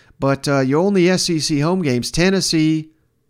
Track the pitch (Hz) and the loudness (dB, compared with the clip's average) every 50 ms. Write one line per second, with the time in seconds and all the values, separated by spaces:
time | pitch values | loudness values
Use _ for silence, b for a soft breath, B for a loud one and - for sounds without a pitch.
0 | b b b _ 139 139 139 139 - 147 139 139 135 131 139 156 180 202 202 190 | b b b _ -2 -2 -2 -2 -2 -2 0 0 0 2 2 2 2 2 2 2
1 | 170 180 185 175 - - 170 156 139 - 156 139 147 165 185 190 175 143 123 123 | 2 2 2 0 0 -2 -2 -4 -2 -2 -2 0 0 0 0 0 0 0 0 -2
2 | 117 - - - 175 190 190 185 - - 165 160 156 156 160 156 156 - _ _ | -2 -4 -2 0 2 2 2 0 -2 0 0 0 0 0 0 -2 -4 -10 _ _
3 | _ _ _ _ _ | _ _ _ _ _